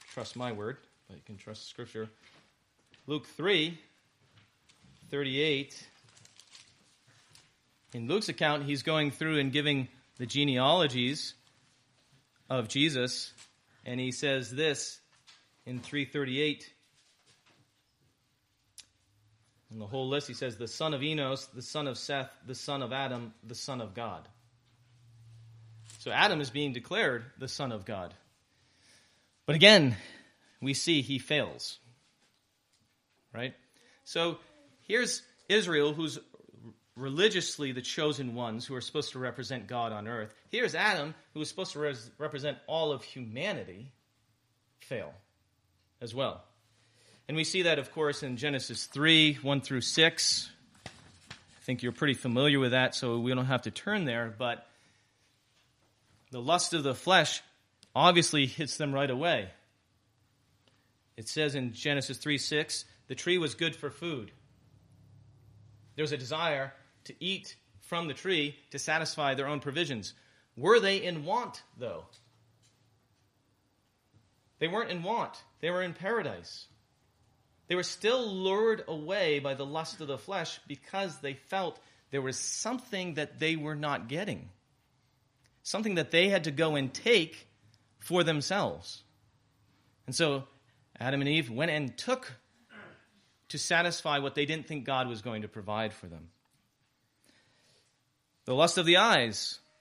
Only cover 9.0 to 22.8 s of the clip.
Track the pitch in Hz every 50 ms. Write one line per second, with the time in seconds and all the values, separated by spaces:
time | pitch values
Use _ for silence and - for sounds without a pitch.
9 | 151 147 131 - 156 156 156 147 139 135 123 147 143 151 143 139 131 127 - -
10 | _ _ _ - 127 120 - 139 143 143 131 123 127 139 160 185 170 143 123 127
11 | 123 123 147 156 - - - - _ _ _ _ _ _ _ _ _ _ _ _
12 | _ _ _ _ _ _ _ _ _ - 131 127 113 104 - 139 143 165 147 127
13 | 123 127 123 - - - - - - - _ _ _ _ _ _ - 123 123 123
14 | 127 127 123 - - 143 139 135 123 107 120 131 156 156 143 - - - - -
15 | _ _ _ _ _ - - - _ _ _ _ _ 123 127 123 120 - - 143
16 | 139 127 - 147 139 131 127 135 151 151 143 - - - - _ _ _ _ _
17 | _ _ _ _ _ _ _ _ _ _ _ _ _ _ _ _ _ _ _ _
18 | _ _ _ _ _ _ _ _ _ _ _ _ _ _ _ - - _ _ _
19 | _ _ _ _ _ _ _ _ _ _ _ _ _ _ 113 110 107 101 117 135
20 | 131 131 135 135 - - 123 - 143 127 110 107 120 113 - - 156 160 151 131
21 | 135 151 156 151 143 131 135 135 - - - 127 123 - - 156 147 139 123 -
22 | - - 143 139 127 127 - - - - 131 - - - 143 139